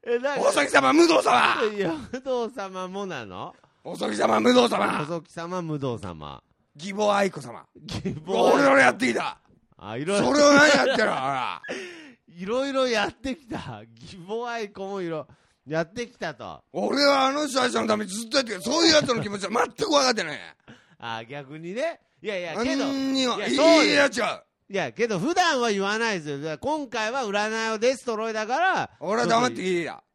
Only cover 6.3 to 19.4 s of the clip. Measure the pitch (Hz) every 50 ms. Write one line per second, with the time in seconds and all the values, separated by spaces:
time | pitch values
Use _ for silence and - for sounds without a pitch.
6.3 | 69 58 _ _ _ _ _ _ _ 147 151 202 196 202 214 208 202 202 202 196
7.3 | - 156 131 117 - 180 139 _ _ - 151 - - - - 190 - 156 156 165
8.3 | 196 233 240 254 262 269 285 277 269 277 262 247 240 - 247 247 226 - 165 139
9.3 | - _ _ _ _ _ _ _ _ _ - 101 110 120 147 170 202 202 - 247
10.3 | 277 294 294 285 285 285 294 302 294 277 262 254 269 - 220 202 170 147 131 135
11.3 | 139 131 120 107 90 - - - 247 392 381 359 349 330 311 285 240 _ _ _
12.3 | 208 175 185 190 226 254 269 277 269 269 262 254 233 214 202 214 - _ 226 277
13.3 | 247 - _ - - - - - 113 104 110 117 113 113 - - - 196 165 185
14.3 | 208 226 240 240 233 233 220 208 202 196 196 190 202 196 180 170 165 156 135 _
15.3 | - _ _ _ _ _ _ 127 147 160 170 165 202 240 240 - - _ - 165
16.3 | 143 _ 117 95 80 - _ _ - 160 196 208 - 269 285 285 277 269 262 269
17.3 | 269 294 302 277 240 262 247 247 220 226 226 220 214 214 214 190 185 214 233 220
18.3 | 226 285 262 226 208 180 160 220 269 330 339 330 320 302 277 - 247 220 202 208
19.3 | 202 202